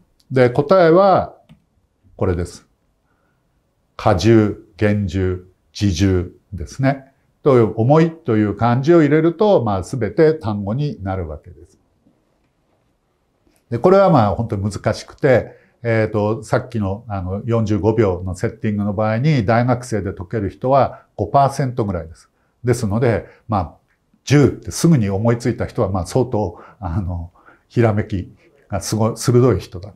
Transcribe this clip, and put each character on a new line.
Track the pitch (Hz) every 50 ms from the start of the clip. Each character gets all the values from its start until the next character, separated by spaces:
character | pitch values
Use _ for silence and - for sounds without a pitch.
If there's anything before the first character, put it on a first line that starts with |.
| _ _ _ _ _ -
で、 | 131 131 123 120
答 | 123 - 143 - 196 190 170
え | 160
は | 165 185 202 196 180 135 - - - - _ _ - _ _ _ _ _ _ _ _ _ _ _ _
こ | - 107
れ | 95 87
で | 85 85
す。 | - - - _ _ _ _ _ _ _ _ _ _ _ _ _ _ _ _ _ _ _ _ _ _ _ _ _ _ _
過 | - - 117 107
重、 | 87 85 113 117 113 107 101 82 - - _ _
厳 | - 107 104 104 104 101
重、 | 87 82 95 92 92 90 90 92 _ _ _ _ _
自 | - - 104 101 87
重 | 78 98 95 92 90 90 92 - _ _ _
で | 98 90 80
す | - - -
ね。 | 135 135 151 - - _ _ _ _ _ _ _ -
と | 147 131
い | 120
う | 113 101 -
重 | - 113 127 147 160
い | 165 165
と | 165 - _ - 110
い | 107 107
う | 101 98
漢 | - 117 120 120 131
字 | 135 156 175
を | 170
入 | 151
れ | 131 147 156
る | 156 170 165
と、 | - 208 214 196 151 120
ま | 107 101
あ、 | 92 92
全 | - - 120 107 98 -
て | - 160 156 156
単 | 156 - 110 104 104 98
語 | 98 110
に | 139 147 147 - -
な | 92 98 95
る | 92 87 76
わ | 73
け | 73 - 92
で | 90 - 85
す。 | _ _ _ _ _ _ _ _ _ _ _ _ _ _ _ _ _ _ _ _ _ _ _ _ _ _ _ _ _ _ _ _ _ _ _ _ _ _ _ _ _
で、 | 120 117
こ | - 185
れ | 190
は | 196 196 190
ま | 165 127 107
あ、 | 101 92
本 | - 117 -
当 | 110
に | 95 98 107
難 | - - - 113 104
し | - -
く | - -
て、 | _ - 139 127 104 - - - - _ _ _ _ -
え | 117 113 110 110 107
ー |
と、 | 110 107 104 104 113 - -
さ | - -
っ | 127 123
き | - - 110
の、 | 101 95 98 110 -
あ | 113 101 98
の、 | 87 92 95 104 117
四 | 117 117 113 110
十 | 95 107 98
五 | 87 110 110
秒 | 117 110 95 90 87
の | 92 92 87
セ | - -
ッ | 110 -
テ | - - 110
ィ | 104
ン |
グ | 101 101
の | 104 98
場 | 104 107 107
合 | 110 117
に、 | 131 160 151 127 101
大 | 104 113 117 123
学 | 127 123 120 -
生 | - 113 101
で | 90 98
解 | 90 - 90 -
け | - 113
る | 101 95
人 | - - - 127
は | 139 135 117 92 - - _ _ _
五 | - 101
パ | - - 139 139
ー | 131 -
セ | - 143
ン | 127 120
ト | 120 110
ぐ | 101 92
ら | 85 80
い |
で | 82 82
す。 | - _ _ _ _ _ _ _ _ -
で | 123 120
す | 123 -
の | 101 98 117
で、 | 131 120 107 90 - - - _ _
ま | - 110
あ、 | 98 87 - - _ _ _ _ _ _ _ _ _ _
十 | - 131 147 135
っ | 107
て | - - - -
す | - - -
ぐ | 165 165
に | 123 104 98
思 | 98 98 110 117 120
い | 117
つ | - 127
い | -
た | - 92
人 | - - -
は、 | 110 95
ま | 98 92
あ、 | 82
相 | - - 131 123
当、 | 123 - 104 104 92 - - - - - _
あ | 98 85 80 107
の、 | 92 90 90 85 82 - _ _ _ _ _ _ _
ひ | _ - 127
ら | 117 110 101
め | 107 104
き | - 107 90 - - - _ _ _ _ _ _ _
が | 104 92
す | - - 113
ご | 107 110 110 -
い、 |
鋭 | - - 131 120 123 127 127 101
い | 90
人 | - - - 87
だ | 90 87 -